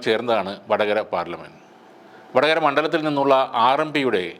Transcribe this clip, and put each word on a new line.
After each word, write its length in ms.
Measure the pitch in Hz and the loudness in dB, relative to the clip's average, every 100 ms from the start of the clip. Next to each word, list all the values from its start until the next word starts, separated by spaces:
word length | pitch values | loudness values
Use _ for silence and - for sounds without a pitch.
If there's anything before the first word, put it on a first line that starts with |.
| 120 | -2
ചേർന്നതാണ് 460 | 110 120 113 95 101 - | -2 0 -2 -2 -8 -4
വടകര 280 | 104 104 107 101 | 0 0 -2 -2
പാർലമെന്റ്. 480 | 92 85 85 78 - - - - - - - - | -6 -6 -10 -14 -20 -20 -20 -20 -20 -20 -20 -4
വടകര 240 | 120 147 160 151 | 0 2 2 2
മണ്ഡലത്തിൽ 340 | 139 156 170 151 | 2 0 0 0
നിന്നുള്ള 280 | 143 139 131 127 117 120 | 0 4 2 2 2 2
ആർ 120 | 143 | 2
എം 60 | 156 | 0
പിയുടെ 280 | 147 131 104 87 | -2 0 0 -2